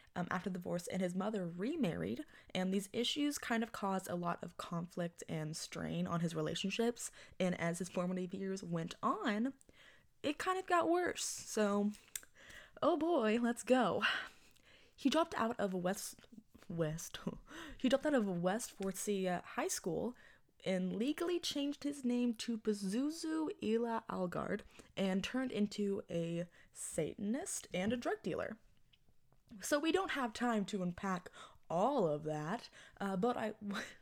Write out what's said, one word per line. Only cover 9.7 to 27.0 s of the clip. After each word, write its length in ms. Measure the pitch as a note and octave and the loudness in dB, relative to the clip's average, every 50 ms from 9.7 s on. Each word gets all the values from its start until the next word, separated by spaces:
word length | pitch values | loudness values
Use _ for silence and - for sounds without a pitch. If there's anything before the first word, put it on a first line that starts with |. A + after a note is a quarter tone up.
| - - - - - - - _ _ _ - | -20 -20 -20 -20 -20 -20 -20 _ _ _ -2
it 160 | C#4 D4 - | -2 -2 0
kind 200 | - F#4+ F#4 F#4+ | 0 0 0 0
of 80 | F#4 | 2
got 220 | - F4+ F4 E4 D#4+ | 4 4 4 6 6
worse. 560 | E4+ F4+ F4+ E4+ - - - - - - - | 6 4 4 2 0 -2 -4 -4 -4 -6 -8
So, 460 | - - A3 G#3+ G3+ G3+ G3+ G#3 G#3 G#3 - - - - - - - - - - - - - - - - - - | -2 2 4 4 4 4 4 2 2 0 -4 -8 -12 -12 -12 -12 -16 -20 -20 -20 -18 -18 -18 -18 -20 -4 2 4
oh 140 | C4+ F4 | 4 4
boy, 420 | D4+ D4+ E4 F4 D4 A3+ G#3+ G#3+ A#3+ | 4 4 4 4 4 4 4 4 4
let's 220 | A#3+ A#3 A#3+ - - | 4 2 0 0 2
go. 400 | - B3 B3+ A#3+ F3+ - - G#3 - - - - - - - - - - - - - - - - - _ | 4 6 6 6 4 4 2 2 2 2 0 -2 -6 -10 -18 -20 -20 -20 -20 -20 -20 -20 -20 -20 -20 _
He 140 | - - C#4 | 0 2 4
dropped 260 | A#3+ D#4 E4 E4 - | 4 4 4 2 2
out 220 | - A3+ A3+ A#3 - | 0 0 0 0 0
of 140 | - G3+ F#3 | 0 0 0
West, 440 | F#3 F3 F3+ G3 - - - - - - - - - - _ - - - - | 0 0 0 0 0 -4 -8 -10 -14 -18 -20 -20 -20 -20 _ -20 -18 -12 -4
West, 500 | E3+ E3 E3 D3+ D#3 E3 - - - - - F3+ - - - - | 0 0 0 0 0 -2 -6 -8 -10 -8 -6 -8 -8 -8 -10 -14
<laughs> 300 | - - - - - - | -14 -12 -12 -12 -4 0
he 100 | - C4 | 4 4
dropped 180 | C4+ C4 - | 4 4 4
out 80 | D4+ D4 | 4 4
of 140 | B3+ G#3 G3 | 4 4 2
West 440 | F#3 F3 E3+ F3+ F#3+ A#3 - - - | 2 2 2 2 2 2 -2 -6 -6
Forsythia 720 | - G3 F#3+ F#3 - - - G#3 G3 F#3+ F3+ F3+ F3 - - - | -4 -4 -4 -2 -2 0 0 0 2 2 2 0 0 -2 -4 -4
High 120 | - C#4 F#4+ | -2 -2 0
School 460 | - - - F#3+ D#3+ D#3 D#3+ A3+ A#3+ - - - - - _ _ _ _ - | -2 -2 -2 -2 0 0 0 -2 -4 -8 -14 -20 -20 -20 _ _ _ _ -2
and 280 | - F#3+ F#3 F#3 F#3 F3+ | 0 0 2 0 0 0
legally 480 | F#3+ A3+ C#4 D4+ - F4 E4+ F4+ F4 | 0 0 0 0 0 0 0 0 0
changed 420 | F4 - - C#4+ C#4+ C#4+ C#4+ - - | 0 -2 -2 0 0 -2 -2 -2 -4
his 220 | C#4+ C#4+ C#4+ C4 | -4 -4 -2 0
name 300 | A#3+ A#3+ B3 B3 A#3+ A3+ | 2 2 4 4 2 0
to 220 | - - - A#3 | 0 -2 -2 -4
Pazuzu 920 | A3 - A3 G#3+ G3+ G3+ F#3+ F#3+ A#3 C4+ D4 D#4 E4 - D#4+ D#4+ D#4+ D#4+ D4+ - - - | 0 0 0 0 0 0 0 0 0 0 0 -2 -2 -2 -2 0 0 0 -2 -2 -2 0
Ila 420 | G#3 A3 A3+ A#3+ A#3 A3+ A3+ - - | 2 2 2 2 0 -2 -4 -4 -4
Algard 520 | - F#3 F#3 F3+ F3 - - - - G#3+ - - - - - - - | -2 -2 -2 -2 -2 -2 -2 -2 -2 -4 -6 -10 -18 -20 -20 -10 -4
and 280 | - G3 F#3+ F#3 G3 F3+ | -2 0 2 2 2 0
turned 260 | - - B3+ C4 B3+ | 0 -2 -2 -2 0
into 520 | - G#3 G#3 G3+ - - G#3 G3 G3 G3 - - | 0 0 0 0 0 0 0 0 0 -2 -4 -4
a 360 | F3 E3+ E3+ E3 E3+ E3+ F3 F3 - - - - - | -2 -2 -2 0 -2 -2 -4 -6 -10 -16 -20 -20 -14
Satanist 920 | - - - - - | -12 -10 -6 -2 -2